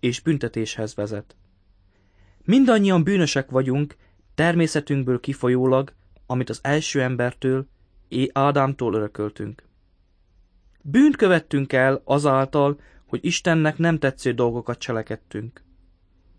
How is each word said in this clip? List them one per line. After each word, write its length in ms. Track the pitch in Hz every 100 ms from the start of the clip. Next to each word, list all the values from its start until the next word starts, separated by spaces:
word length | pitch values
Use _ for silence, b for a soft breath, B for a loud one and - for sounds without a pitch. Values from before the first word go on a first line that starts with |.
és 200 | 123 120
büntetéshez 760 | 160 147 117 117 110 - 107
vezet. 420 | - 104 104 - _ _ _ _ _ _ _ _ _ _ _
Mindannyian 600 | - 254 262 220 196 180
bűnösek 460 | 156 196 156 139 131
vagyunk, 460 | 131 131 135 147 - _ _ _
természetünkből 840 | - 170 170 160 151 147 139 127 123
kifolyólag, 720 | - 135 123 127 127 131 135 - _ _ -
amit 240 | 127 123
az 80 | 117
első 400 | 139 147 - 143
embertől, 640 | 127 123 123 - 131 131 139 _ _ _ -
É-, 220 | 127 139
Ádámtól 600 | 139 139 139 135 139 120
örököltünk. 680 | 107 104 - 104 - 104 117 _ _ _ _ _ _ _ _ _ _ _ _
Bűnt 340 | 143 202 294 -
követtünk 560 | 190 170 - 143 131
el 300 | 131 131 135
azáltal, 760 | - 143 147 135 135 147 143 143 b b b
hogy 180 | 120
Istennek 540 | 175 - 180 160 151 151
nem 200 | 165 160
tetsző 340 | 135 - 131
dolgokat 460 | 117 120 120 120 120
cselekedtünk. 840 | - 113 110 110 _ - 117 - _ _ _ _ _ _ _